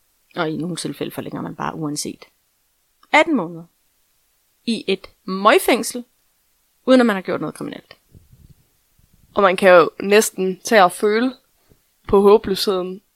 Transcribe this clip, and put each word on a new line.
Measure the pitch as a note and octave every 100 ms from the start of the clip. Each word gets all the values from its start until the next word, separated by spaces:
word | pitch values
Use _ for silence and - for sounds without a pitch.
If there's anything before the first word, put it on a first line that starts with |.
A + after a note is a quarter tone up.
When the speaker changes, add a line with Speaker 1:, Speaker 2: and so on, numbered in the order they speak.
| _ _ _ F3
Speaker 1:
Og | D#3+
i | D#3
nogle | E3+ E3
tilfælde | D#3 D3 -
forlænger | - D3+ -
man | E3 D#3+
bare | - -
uanset. | D3+ D3 - - - _ _ _ _ _ _ _ _
Atten | D4 D#4+ C4+
måneder. | E3+ E3 E3+ _ _ _ _ _ _ _ _ _ -
I | A3 -
et | F#3+ - _ -
møgfængsel, | F#3+ G3+ E4+ - D4+ A#3+ B3 A#3+ _ _ _ _ _ _ _ -
uden | C4
at | A#3+
man | F#3+
har |
gjort | F3+ -
noget | D#3 -
kriminelt. | - - - - _ _ _ _ - _ _ _ _ _ _ _ _
Speaker 2:
Og | -
man | G3 F#3
kan | G3
jo | F3+ D#3 -
næsten | G3 G#3 A3 - F#3 F#3
tage | - A3
og | F3+
føle | - G#3 A3 B3+ - _ _ _ _ _ _ -
på | G3
håbløsheden, | G3+ G#3+ - F#3 - F#3 F3+ F#3 -